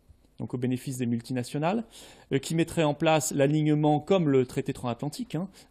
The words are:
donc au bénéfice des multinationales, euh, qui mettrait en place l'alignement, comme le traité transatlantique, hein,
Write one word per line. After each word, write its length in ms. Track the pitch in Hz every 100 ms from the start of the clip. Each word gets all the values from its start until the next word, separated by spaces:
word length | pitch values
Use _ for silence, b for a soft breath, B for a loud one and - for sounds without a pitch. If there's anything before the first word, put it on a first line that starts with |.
| _ - _ -
donc 160 | 117
au 20 | 127
bénéfice 400 | 127 127 143 127
des 80 |
multinationales, 760 | 120 117 - 127 120 147 160 226 - B B B B
euh, 80 | 139
qui 160 | -
mettrait 280 | 165 165 170
en 120 | 151
place 360 | 147 160 160 -
l'alignement, 680 | 147 139 156 151 151 151 147
comme 280 | - 190 151
le 160 | 135 127
traité 260 | 139 135
transatlantique, 640 | - 123 117 147 - 233
hein, 140 | 156 190 b b